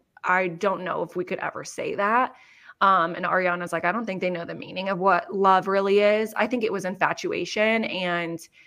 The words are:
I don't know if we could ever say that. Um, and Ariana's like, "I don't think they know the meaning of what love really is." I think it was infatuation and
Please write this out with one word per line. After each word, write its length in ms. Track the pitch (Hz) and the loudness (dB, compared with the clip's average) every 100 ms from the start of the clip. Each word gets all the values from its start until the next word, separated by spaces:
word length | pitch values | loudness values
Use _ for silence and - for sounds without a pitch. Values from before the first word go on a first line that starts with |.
| _ _ | _ _
I 240 | - 185 185 | -2 0 -2
don't 360 | 170 202 185 | -2 -2 -2
know 180 | - - | -4 -6
if 140 | 170 180 | -4 -6
we 80 | |
could 140 | 180 190 | -6 -6
ever 260 | - - | -6 -8
say 300 | 165 - - | -12 -8 -6
that. 400 | - 202 233 254 - - _ - - | -2 0 2 0 -6 -20 _ -20 2
Um, 340 | 196 185 165 175 | 4 6 2 -2
and 80 | |
Ariana's 480 | 175 180 180 175 175 | 0 2 2 0 -4
like, 120 | 165 | -2
"I 60 | 175 | 0
don't 140 | 214 226 | -2 -4
think 140 | 185 | -4
they 100 | 185 | -4
know 140 | 170 | -4
the 100 | 165 | -8
meaning 340 | 165 170 185 190 | -10 -10 -6 -4
of 100 | 185 | 0
what 340 | 190 175 - | 4 4 2
love 320 | 196 190 185 190 | 2 4 4 4
really 320 | 196 196 202 | 0 4 4
is." 320 | 208 214 220 - | 4 4 0 -2
I 100 | 226 | -2
think 160 | 254 | 0
it 100 | 220 | -2
was 120 | 196 | -2
infatuation 1000 | 185 190 151 170 175 - 175 220 220 226 | -6 0 0 0 -4 -4 -2 0 2 2
and 540 | 220 180 180 170 170 170 - _ | -2 -4 -2 -2 -4 -6 -10 _